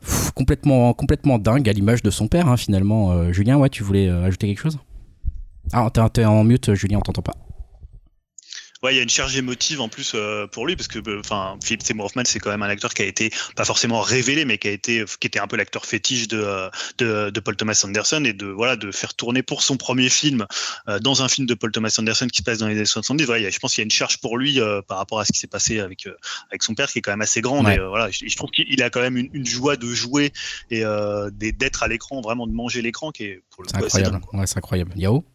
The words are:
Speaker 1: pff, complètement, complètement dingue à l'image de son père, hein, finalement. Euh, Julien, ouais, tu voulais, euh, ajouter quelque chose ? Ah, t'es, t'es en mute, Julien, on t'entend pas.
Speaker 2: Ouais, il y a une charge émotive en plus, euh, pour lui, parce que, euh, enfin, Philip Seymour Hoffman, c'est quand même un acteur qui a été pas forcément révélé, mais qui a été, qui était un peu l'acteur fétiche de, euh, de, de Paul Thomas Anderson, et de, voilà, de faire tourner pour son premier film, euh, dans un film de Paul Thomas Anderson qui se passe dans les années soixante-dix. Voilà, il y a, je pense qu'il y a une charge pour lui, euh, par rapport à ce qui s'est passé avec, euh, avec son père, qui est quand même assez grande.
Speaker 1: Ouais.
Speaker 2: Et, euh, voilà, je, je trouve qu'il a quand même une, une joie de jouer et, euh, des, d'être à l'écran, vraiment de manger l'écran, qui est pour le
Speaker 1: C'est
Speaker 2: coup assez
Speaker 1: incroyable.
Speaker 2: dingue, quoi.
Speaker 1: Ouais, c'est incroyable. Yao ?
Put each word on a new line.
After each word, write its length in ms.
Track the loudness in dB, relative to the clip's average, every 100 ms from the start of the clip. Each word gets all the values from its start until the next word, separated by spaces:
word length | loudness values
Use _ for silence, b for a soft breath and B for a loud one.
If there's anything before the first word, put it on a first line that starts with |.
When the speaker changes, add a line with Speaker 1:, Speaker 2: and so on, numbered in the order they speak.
Speaker 1:
pff, 320 | 0 0 0
complètement, 600 | 0 2 4 6 6 6
complètement 440 | 4 2 2 4 4
dingue 300 | 4 4 4
à 40 |
l'image 300 | 4 4 4
de 80 | 2
son 160 | 2 2
père, 220 | 4 6
hein, 80 | 4
finalement. 560 | 4 2 4 4 4
Euh, 200 | 4 4
Julien, 240 | 4 6 6
ouais, 120 | 6
tu 160 | 2
voulais, 240 | 2 4 4
euh, 160 | 4
ajouter 240 | 2 2 0
quelque 140 | 0
chose ? 160 | -2 -4 _ -20 -20 -6 -6 -6 -14 -10 -2
Ah, 160 | 2 4
t'es, 60 | 4 4
t'es 160 | 6
en 180 | 6 8
mute, 320 | 8 6 4
Julien, 240 | 2 4 2
on 40 |
t'entend 200 | 0 -2
pas. 140 | -4 -8 -14 -14 -14 -16 -20 -20 _ _ _ -20 B B B B
Speaker 2:
Ouais, 120 | 2
il 20 | 2
y 40 |
a 20 |
une 80 | 2
charge 260 | 0 0 0
émotive 460 | -2 -2 -2 -2
en 80 | -4
plus, 220 | -6 -4
euh, 320 | -2 -2 -4 -6
pour 200 | -6 -4
lui, 80 |
parce 140 | -4 -6
que, 100 | -8 -6
euh, 140 | -8
enfin, 380 | -4 -4 -4 -6
Philip 200 | -4 -4
Seymour 240 | -4 -4 -4
Hoffman, 160 | -2
c'est 140 | -2 -2
quand 100 | -2
même 140 | -2
un 60 | -2
acteur 240 | -2 -4
qui 80 | -2
a 20 |
été 260 | -4 0 -2 B B
pas 120 | -4 -2
forcément 340 | 0 0 0
révélé, 460 | 2 2 2 2 0
mais 100 | 0
qui 120 | -2
a 20 |
été, 340 | -4 -2 -2 -2 -4
qui 60 | -4
était 120 | -4
un 80 | -4
peu 100 | -2
l'acteur 260 | -4 -6
fétiche 440 | -6 -4 -2 -2 -2
de, 120 | -2
euh, 300 | -2 -2 -6 B B -2
de, 320 | 0 0 -2
de 120 | -4
Paul 160 | -4 -4
Thomas 220 | -2 0
Anderson, 400 | 0 -2 0 0
et 80 | 0
de, 140 | -2 -8
voilà, 300 | -2 -2 -2
de 140 | -4
faire 220 | -8 -8
tourner 300 | -6 -2 -2
pour 200 | -2 -2
son 140 | 0 -2
premier 320 | -2 2 2
film, 380 | 2 2 0 -2 B B B -6
euh, 100 | -2
dans 240 | 0 2
un 60 | 0
film 180 | 0 0
de 60 |
Paul 200 | 0 -2
Thomas 220 | -2 -2 0
Anderson 280 | 0 0 -2
qui 60 | -2
se 40 |
passe 140 | -2 -2
dans 120 | 0
les 80 | 0
années 100 | 0
soixante-dix. 400 | -2 -2 0 2
Voilà, 140 | 0
il 40 |
y 20 | 0
a, 40 |
je 80 | -4
pense 160 | -2
qu'il 80 | -2
y 20 |
a 0 |
une 60 | 0
charge 260 | 0 0 -2
pour 220 | -2 -2
lui, 200 | 0 2
euh, 220 | 2 -2
par 160 | -4 -6
rapport 240 | -4 -2
à 60 | -2
ce 60 |
qui 80 | -2
s'est 60 | -6
passé 320 | -4 -2 -2
avec, 280 | -4 -10 -16
euh, 80 | -14 B B B
avec 140 | -6
son 100 | -4
père, 180 | -2 -2
qui 100 | -2
est 20 |
quand 100 | -2
même 80 | -2
assez 220 | 0 0
grande. 240 | 0 2 4
Speaker 1:
Ouais. 80 |
Speaker 2:
Et, 60 | 4
euh, 80 | 0
voilà, 200 | -2 -2
je, 160 | -4 -6
je 80 |
trouve 140 | -6 -4
qu'il 340 | -4 -2 0
a 60 | 0
quand 140 | 0
même 160 | 0 0
une, 100 | -4
une 100 | -6
joie 320 | -6 0 0 0
de 120 | -2
jouer 440 | -4 0 2 2 B B B B
et, 160 | -2 0
euh, 420 | 0 -2 -2 -4
des, 220 | -4 -4
d'être 300 | -2 -2 0
à 60 | -2
l'écran, 340 | -4 -6 -10
vraiment 240 | -6 -4 -4
de 60 |
manger 280 | -4 -4 -4
l'écran, 300 | -4 -6 -10
qui 140 | -8
est 180 | -12 -12 _
pour 120 | -18
le 60 | -8
Speaker 1:
C'est 80 | -4
Speaker 2:
coup 80 |
assez 140 | 0 2
Speaker 1:
incroyable. 140 | 2
Speaker 2:
dingue, 160 | 0 -6
quoi. 100 | -4
Speaker 1:
Ouais, 60 | -2
c'est 100 | -4
incroyable. 360 | -4 -4 -4 -2
Yao ? 260 | 0 0 -2